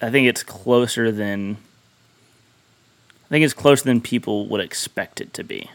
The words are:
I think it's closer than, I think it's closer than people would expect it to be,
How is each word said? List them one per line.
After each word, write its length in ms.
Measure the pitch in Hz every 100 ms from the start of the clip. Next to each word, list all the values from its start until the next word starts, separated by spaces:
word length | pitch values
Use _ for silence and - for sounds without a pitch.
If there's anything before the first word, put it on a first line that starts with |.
I 100 | 117
think 160 | 135 127
it's 160 | 113
closer 680 | - 98 123 123 120 - 113
than, 460 | 107 104 101 98 107 - _ _ _ _ _ _ _ _ _ _ _ _ _ _ _ -
I 40 |
think 140 | 156
it's 100 | 156
closer 300 | - 147 139
than 160 | 135 120
people 460 | - 120 113 104 104
would 160 | 107
expect 580 | 87 - - - 95 -
it 140 | -
to 100 | -
be, 280 | - 50 -